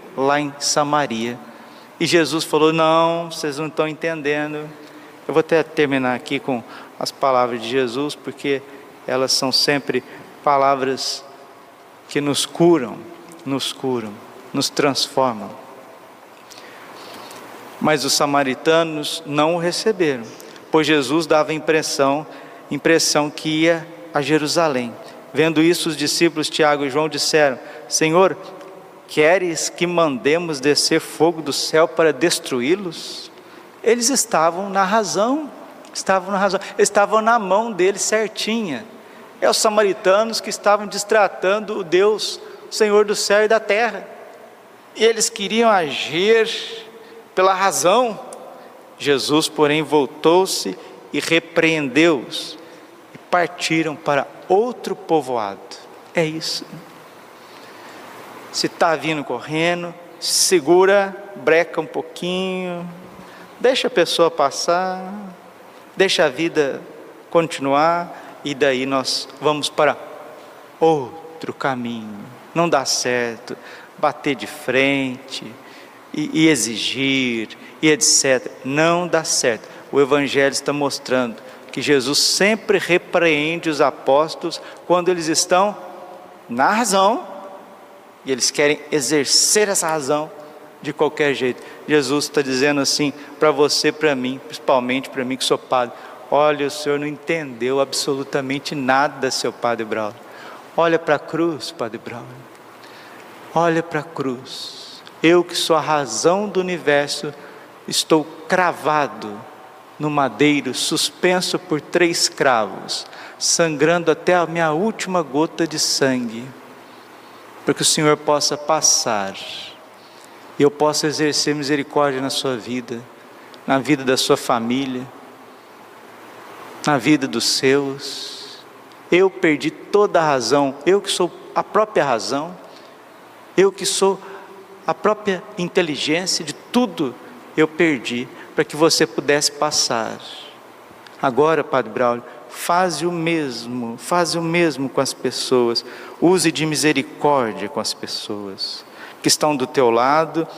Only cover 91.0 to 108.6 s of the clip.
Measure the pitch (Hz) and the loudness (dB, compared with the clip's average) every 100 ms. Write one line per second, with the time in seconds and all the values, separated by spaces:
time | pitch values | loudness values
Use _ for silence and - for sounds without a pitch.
91 | 151 151 147 117 127 117 - - - 151 | 0 2 0 0 -2 -4 -10 -12 0 2
92 | 131 143 - 151 135 127 147 143 131 - | 2 0 0 0 0 2 2 2 0 0
93 | 147 - - - 156 139 147 - 151 147 | -2 -4 -10 0 2 4 2 2 -2 0
94 | 156 135 127 131 - - - 131 123 131 | 0 0 -2 -6 -12 -8 0 2 2 -4
95 | 131 135 123 131 - 139 - 131 120 - | -4 -6 -6 -4 -2 -2 0 0 0 -6
96 | - - - 143 151 143 139 - 143 147 | -18 -14 0 2 4 2 -2 -4 -2 -2
97 | 147 143 - 165 143 117 123 139 135 - | -4 -8 -4 -4 -4 -4 -2 0 0 -2
98 | - 135 139 143 131 139 - 156 131 131 | -2 -4 -2 -4 -2 -6 -6 -4 0 2
99 | 147 139 131 - 123 - 120 117 110 110 | 2 -2 -4 -2 -4 -4 -2 -2 -4 -4
100 | 107 110 - - - - - - 165 160 | -6 -8 -18 -20 -18 -20 -8 0 2 2
101 | 165 143 - 160 170 147 - - 117 110 | 2 -2 -2 -2 -2 -2 -8 -8 -8 -8
102 | - 120 127 127 - - - - - - | -12 -14 -16 -18 -20 -20 -20 -20 -20 -20
103 | - - - - - 160 170 165 165 156 | -20 -20 -20 -20 -4 0 2 2 -2 -6
104 | 143 - 135 123 120 - - - - - | -6 -6 -6 -6 -10 -14 -14 -16 -18 -20
105 | - - 160 175 175 - - 156 139 151 | -20 0 4 6 4 -2 0 0 2 0
106 | 131 113 160 196 208 185 185 170 139 143 | 0 0 2 2 0 -2 -2 -2 2 2
107 | 143 - 151 - - - - - - - | 2 -4 -8 -10 -16 -20 -20 -18 -8 -4
108 | - 160 147 - - 185 | 2 2 2 -8 -4 0